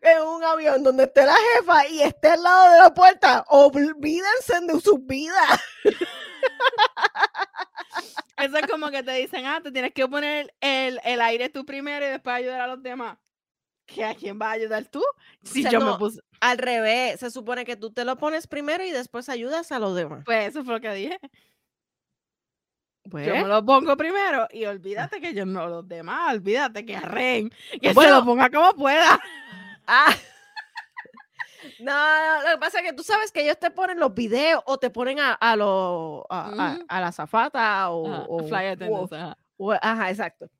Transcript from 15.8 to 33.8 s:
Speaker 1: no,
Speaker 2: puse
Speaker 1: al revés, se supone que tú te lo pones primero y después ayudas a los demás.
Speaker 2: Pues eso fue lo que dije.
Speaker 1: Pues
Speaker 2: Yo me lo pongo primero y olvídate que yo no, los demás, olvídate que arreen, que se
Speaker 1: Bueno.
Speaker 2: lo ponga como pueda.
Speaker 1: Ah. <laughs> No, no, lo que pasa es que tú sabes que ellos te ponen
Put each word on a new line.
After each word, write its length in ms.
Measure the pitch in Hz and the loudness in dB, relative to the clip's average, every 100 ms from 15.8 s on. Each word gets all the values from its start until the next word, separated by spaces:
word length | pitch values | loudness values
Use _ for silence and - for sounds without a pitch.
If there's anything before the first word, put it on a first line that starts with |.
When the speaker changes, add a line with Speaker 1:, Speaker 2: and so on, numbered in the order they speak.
| 254 | 0
Speaker 1:
no, 120 | 202 | -2
Speaker 2:
puse 220 | 208 226 _ _ | -4 -6 _ _
Speaker 1:
al 160 | 240 247 | -2 0
revés, 640 | 254 233 220 233 254 170 | -2 -2 0 0 -2 -6
se 100 | 247 | -10
supone 320 | 240 220 247 | -12 -8 -8
que 140 | 240 233 | -8 -12
tú 140 | 220 | -10
te 100 | 220 240 | -8 -6
lo 120 | 262 | -4
pones 300 | 302 311 320 | -4 -6 -8
primero 360 | 294 294 339 | -10 -6 -6
y 80 | 381 | -6
después 380 | 285 247 233 247 | -8 -10 -14 -10
ayudas 420 | 247 240 320 330 | -10 -6 -8 -8
a 80 | 262 | -6
los 160 | 208 180 | -4 -4
demás. 280 | 160 143 143 | -6 -10 -4
Speaker 2:
Pues 240 | 233 311 | -2 -2
eso 140 | 302 254 | -8 -8
fue 80 | 226 | -8
lo 60 | |
que 100 | 220 | -8
dije. 260 | 196 214 370 277 _ _ _ _ _ _ _ _ _ _ _ _ _ _ _ _ _ 196 | -8 -10 -10 -16 _ _ _ _ _ _ _ _ _ _ _ _ _ _ _ _ _ -16
Speaker 1:
Pues 160 | 170 214 | -8 -4
Speaker 2:
Yo 80 | |
me 120 | 240 196 | -2 0
lo 180 | 214 214 | 0 4
pongo 320 | 269 320 277 | 2 2 -2
primero 500 | 311 392 392 277 226 | -2 -2 -2 -2 -4
y 140 | - 214 | -6 -10
olvídate 540 | 196 185 202 - 415 | -10 -10 -10 -10 -10
que 140 | 339 | -10
yo 100 | 214 | -8
no, 240 | 190 190 170 | -8 -8 -8
los 200 | 170 180 | -10 -14
demás, 440 | 170 165 254 339 233 | -16 -10 -6 -4 -4
olvídate 500 | 185 233 277 220 220 | -2 -2 -4 -8 -12
que 100 | 202 | -12
arreen, 540 | - - 254 240 214 _ - - | -10 -6 -2 -2 -6 _ -18 -4
que 60 | - | 4
se 60 | 196 | 8
Speaker 1:
Bueno. 240 | 302 277 | 8 8
Speaker 2:
lo 60 | 240 | 6
ponga 260 | 240 254 | 2 2
como 200 | 294 349 359 | 4 4 4
pueda. 440 | 277 294 330 - - 320 247 190 - 220 - | 0 4 4 4 0 -20 -20 -20 -20 -20 0
Speaker 1:
Ah. 280 | 240 302 - | 4 4 2
<laughs> 40 | - _ _ - - - - - - - _ _ - _ 294 - | -8 _ _ -20 -18 -20 -20 -20 -20 -20 _ _ -20 _ -20 -14
No, 140 | 240 | -4
no, 480 | 285 302 311 311 311 | 0 2 2 2 0
lo 60 | 294 | 0
que 60 | 311 | 0
pasa 220 | 311 381 | -2 -4
es 60 | 359 | -6
que 80 | |
tú 100 | 269 | -10
sabes 300 | 330 427 440 | -2 -2 -2
que 80 | - | -2
ellos 180 | 294 311 | -2 -2
te 100 | - | -4
ponen 300 | - | -2